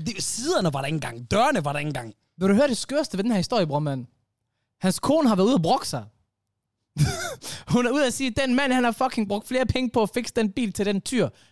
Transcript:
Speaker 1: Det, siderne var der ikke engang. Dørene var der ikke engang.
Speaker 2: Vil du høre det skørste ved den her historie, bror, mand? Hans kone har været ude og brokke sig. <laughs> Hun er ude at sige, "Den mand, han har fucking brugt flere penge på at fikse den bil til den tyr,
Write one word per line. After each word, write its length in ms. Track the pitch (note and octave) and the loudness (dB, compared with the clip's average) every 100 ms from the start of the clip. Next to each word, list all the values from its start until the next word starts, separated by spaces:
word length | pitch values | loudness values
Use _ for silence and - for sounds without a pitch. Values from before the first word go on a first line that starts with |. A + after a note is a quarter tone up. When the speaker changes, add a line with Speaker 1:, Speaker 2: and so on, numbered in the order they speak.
| D#3+ | -8
Speaker 1:
Det, 160 | F#3+ | -6
siderne 500 | - - C#4+ E4+ E3+ | -6 -4 -2 0 0
var 80 | C#3 | -2
der 60 | C#3 | -4
ikke 80 | D#3 | -4
engang. 340 | A#2+ A#2 B2 | -6 -10 -2
Dørene 340 | G3 B3+ A#3+ | 2 4 2
var 80 | C#3+ | -2
der 60 | C#3+ | -4
ikke 100 | D3+ | -4
engang. 260 | C#3 A#2 - _ - | -8 -10 -16 _ -2
Speaker 2:
Vil 120 | F#3+ | 2
du 60 | |
høre 140 | G3+ C#4+ | 4 4
det 80 | A3+ | 0
skørste 400 | - C#4+ D4 F#3 | -2 -2 -2 -2
ved 60 | |
den 60 | A3+ | 0
her 60 | G#3 | 0
historie, 280 | - A#3 D#3+ | 0 0 0
bror, 120 | D3 | 0
mand? 280 | D3+ C3+ B2 _ _ _ _ _ _ _ | -2 -4 -8 _ _ _ _ _ _ _
Hans 180 | F#3 - | -2 0
kone 280 | - D#4 C4+ | 2 4 4
har 80 | F#3+ | 4
været 100 | G3+ | 4
ude 80 | |
og 80 | C4 | 4
brokke 260 | D#3+ C4+ - | 2 0 -2
sig. 160 | C3 G#2 _ _ _ _ _ _ _ _ - | -8 -10 _ _ _ _ _ _ _ _ 0
<laughs> 760 | F#5+ E5+ E5+ C5 - - - | 0 0 -8 -10 -12 -14 -2
Hun 140 | B3 A#3+ | 0 2
er 40 | |
ude 160 | C#4 B3+ | 2 0
at 80 | |
sige, 160 | - C4 | 0 -2
"Den 240 | B3 C4+ | 0 0
mand, 180 | B3 C#4 | 2 2
han 120 | B3+ | 2
har 80 | A#3+ | 0
fucking 360 | A3 B3+ - G3+ | 0 -2 -2 -2
brugt 200 | G3+ - | -4 -2
flere 180 | B3+ B3+ | -2 0
penge 240 | B3+ B3 | 0 0
på 120 | A#3+ | 0
at 80 | G3+ | 0
fikse 180 | B3 A3+ - | -2 -4 -2
den 160 | G#3+ | -2
bil 200 | C4 A3 | 0 -4
til 140 | - G3+ | 0 0
den 140 | G3 | 0
tyr, 280 | - B3 C3+ - _ | -2 0 0 -2 _